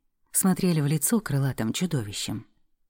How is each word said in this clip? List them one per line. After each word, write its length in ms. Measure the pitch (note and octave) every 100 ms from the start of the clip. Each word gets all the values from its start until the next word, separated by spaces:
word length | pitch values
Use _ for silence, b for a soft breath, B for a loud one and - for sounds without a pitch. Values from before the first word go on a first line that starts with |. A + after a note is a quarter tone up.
| _ _ _
смотрели 500 | - F#3+ F3+ F3+ D#3+
в 60 | C#3+
лицо 320 | D#3 - A#3
крылатым 540 | - C#3 C3+ - A2
чудовищем, 760 | A2 F3+ C#3 G#2 G#2 - G#2+ - _ _ _